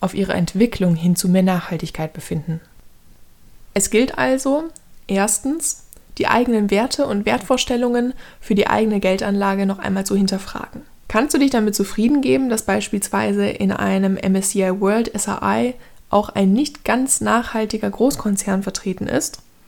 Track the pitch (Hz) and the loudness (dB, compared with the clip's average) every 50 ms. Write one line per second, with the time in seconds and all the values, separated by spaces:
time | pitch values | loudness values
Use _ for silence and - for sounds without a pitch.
0 | 196 185 - - 190 190 - 180 170 - - 190 226 240 - - 185 180 170 160 | -4 -4 -2 -2 -2 0 0 0 -2 0 2 2 2 2 2 2 2 2 2 2
1 | 170 180 175 - - 180 180 190 185 190 185 175 - - 175 160 - 156 - - | 2 2 2 2 2 2 4 4 4 4 2 0 -2 -4 -6 -6 -6 -6 -8 -6
2 | 156 156 - 160 - - 170 160 147 165 160 165 - - - - - - - - | -8 -8 -8 -10 -10 -8 -6 -6 -6 -6 -8 -8 -10 -14 -20 -20 -20 -20 -20 -20
3 | - - - - - - - - - - - - - - - 202 190 - - 214 | -20 -20 -20 -20 -20 -20 -20 -20 -20 -20 -20 -20 -12 -6 -4 -2 0 2 2 2
4 | 254 254 - - - 254 262 262 - 269 277 302 320 330 - - - - - - | 2 2 0 0 0 2 0 0 0 0 0 0 -2 -4 -10 -16 -20 -20 -20 -14
5 | - - 196 196 196 208 208 - - 269 294 330 - - - - - - - - | -6 -2 0 0 2 0 0 -2 -2 -4 -4 -4 -4 -6 -8 -8 -12 -20 -20 -20
6 | - - - - - - - 226 247 240 233 214 208 196 196 202 233 - - - | -20 -10 -6 -2 0 2 2 2 2 2 2 2 2 2 2 2 2 0 0 -2
7 | 277 277 - 202 208 214 - 247 - - 262 254 - - 254 240 254 240 240 240 | -2 0 -2 -2 0 0 -2 -2 0 0 0 0 0 0 0 0 0 0 0 0
8 | 240 247 254 - - - - - - - 214 196 - - - 214 220 220 214 202 | 0 -2 -4 -6 -12 -16 -18 -10 -4 0 2 2 2 2 2 2 2 2 2 0
9 | 196 185 185 196 - 208 196 202 202 196 196 196 196 196 196 190 - - 190 190 | 2 0 0 0 0 0 0 0 0 0 0 0 0 0 -2 -2 -4 -4 -2 -2
10 | 190 - 202 196 196 190 196 190 - - - - - - - - - - - - | -2 0 2 2 2 2 0 -2 -6 -8 -10 -10 -10 -12 -12 -16 -18 -20 -20 -18
11 | - - - 214 254 294 - 269 277 269 254 233 214 214 208 - 202 196 - - | -8 -4 0 0 0 2 2 2 2 4 4 2 2 2 0 0 -2 -2 0 2
12 | 220 233 294 285 262 254 262 269 269 254 240 220 - - 196 214 202 - - 202 | 2 4 4 2 2 2 2 2 2 0 -2 -2 -2 0 -2 -2 -2 -2 -4 -4
13 | - - - 202 - 202 202 202 202 208 - - 202 190 - - 202 196 190 190 | -4 -2 -2 -2 0 0 0 0 0 0 0 0 0 0 0 0 0 0 0 2
14 | 196 190 190 190 - 190 190 190 190 - - 202 190 185 185 202 208 196 208 226 | 2 0 0 0 0 0 0 0 0 0 0 0 0 0 0 0 0 2 2 2
15 | 233 - - 208 - 208 - - - 196 202 226 240 247 254 - - - - - | 0 -2 -4 -6 -4 -4 -4 -2 -2 0 0 0 0 -2 -4 -6 -14 -20 -20 -20
16 | - - - 202 208 - - 196 196 190 196 240 302 294 - - - - 220 254 | -6 -2 0 0 0 0 0 2 4 4 4 4 2 0 -4 -6 -2 0 0 0
17 | 262 269 - - 220 208 214 233 233 - - 226 220 214 - 214 - 202 202 - | 0 0 0 0 0 2 0 0 0 -2 -2 -4 -2 -2 -2 -4 -4 -4 0 2
18 | 220 277 277 - - 214 202 202 - 202 190 190 196 190 - - - 196 185 - | 2 2 2 0 -2 -2 -2 -2 0 -2 -2 -2 -2 -4 -6 -6 -6 -6 -6 -4
19 | - - - - - - - - - - - _ _ | -4 -2 -2 -2 -2 -2 -6 -12 -18 -20 -20 _ _